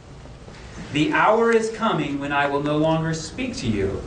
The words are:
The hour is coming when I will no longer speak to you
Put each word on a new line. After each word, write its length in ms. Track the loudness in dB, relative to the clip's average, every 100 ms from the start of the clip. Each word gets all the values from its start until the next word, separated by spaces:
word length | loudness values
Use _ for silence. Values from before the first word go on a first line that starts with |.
| -20 -18 -18 -18 -18 -18 -16 -14 -6
The 180 | 0 2
hour 400 | 4 6 6 6
is 160 | 4 2
coming 500 | 0 0 0 -2 -4
when 140 | -2
I 140 | 0 2
will 160 | 0
no 160 | 0 2
longer 340 | 2 2 0
speak 440 | -4 -6 -8 -6 -4
to 100 | -2
you 360 | 0 -2 -4